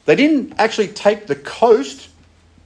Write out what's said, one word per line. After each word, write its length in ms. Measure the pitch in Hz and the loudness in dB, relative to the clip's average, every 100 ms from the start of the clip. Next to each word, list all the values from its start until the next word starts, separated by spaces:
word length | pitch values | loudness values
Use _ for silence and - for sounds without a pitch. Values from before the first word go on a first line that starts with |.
they 100 | - | 0
didn't 380 | 165 294 294 202 - | 2 2 0 -4 -4
actually 300 | 220 220 196 | -2 -2 -6
take 380 | - 208 214 - | -2 -2 -2 -4
the 80 | |
coast, 720 | 139 - - 233 226 269 - - _ _ _ _ _ | -8 -8 0 2 2 0 -12 -20 _ _ _ _ _